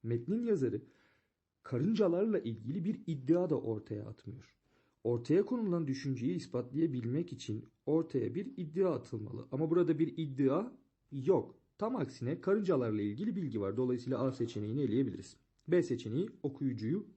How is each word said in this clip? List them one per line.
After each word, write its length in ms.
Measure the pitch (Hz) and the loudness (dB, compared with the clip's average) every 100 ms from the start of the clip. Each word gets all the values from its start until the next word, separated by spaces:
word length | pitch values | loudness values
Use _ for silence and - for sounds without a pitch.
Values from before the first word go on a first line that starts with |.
metnin 400 | 113 120 123 226 | -4 -2 -2 -2
yazarı 400 | 233 185 131 107 - _ _ _ _ _ _ _ | 2 2 2 -2 -8 _ _ _ _ _ _ _
karıncalarla 760 | - 123 175 214 190 175 220 196 | -6 0 2 4 4 4 2 0
ilgili 460 | 120 113 113 175 | -2 -6 -4 -4
bir 160 | 175 - - | -2 -4 -4
iddia 440 | 143 127 175 180 | -2 2 4 4
da 100 | 139 | 0
ortaya 460 | 113 107 - 104 107 | 0 -4 -4 -8 -8
atmıyor. 500 | 107 - 131 - _ _ _ _ _ | -12 -14 -14 -16 _ _ _ _ _
Ortaya 400 | 113 120 120 175 | -2 0 2 4
konulan 420 | 208 247 208 170 147 | 4 0 0 0 0
düşünceyi 500 | 135 139 120 127 175 | -2 -2 -2 0 -2
ispatlayabilmek 960 | 135 123 123 139 165 127 117 143 175 | -4 -6 -4 0 0 0 -2 -2 -4
için 360 | 117 - 110 - _ - | -8 -6 -6 -8 _ 0
ortaya 480 | 160 160 135 110 | 0 2 -2 -2
bir 180 | 165 202 - | -4 -6 -6
iddia 380 | 156 165 185 | -4 0 2
atılmalı. 540 | 131 - 110 107 - - | 0 -4 -8 -6 -10 -6
Ama 180 | 131 156 | -2 2
burada 280 | 170 165 151 | 4 4 4
bir 160 | 165 170 | 2 0
iddia 560 | 156 135 135 156 247 - _ _ - | -4 4 4 4 0 -8 _ _ -12
yok. 460 | 139 135 156 - - _ - | -4 4 4 2 -10 _ -6
Tam 180 | 220 247 | -4 -2
aksine 440 | 135 - 120 175 | -4 -4 -4 -2
karıncalarla 640 | 185 214 185 143 117 107 | 2 2 4 2 2 0
ilgili 340 | 104 113 214 185 | 0 -2 -2 -2
bilgi 240 | 147 107 | -2 0
var. 160 | 98 110 | 0 0
Dolayısıyla 420 | 127 123 127 123 | 0 0 0 0
A 140 | 135 | 0
seçeneğini 500 | 131 117 107 104 135 | 0 -4 -2 -2 0
eleyebiliriz. 540 | 127 120 - - - - _ _ - | 2 2 2 -2 -12 -18 _ _ 0
B 140 | 175 | 2
seçeneği 460 | - 117 110 127 214 - | 2 -2 -2 -2 -2 -4
okuyucuyu 640 | 139 139 135 110 110 190 - | -6 -2 -2 0 0 -2 -4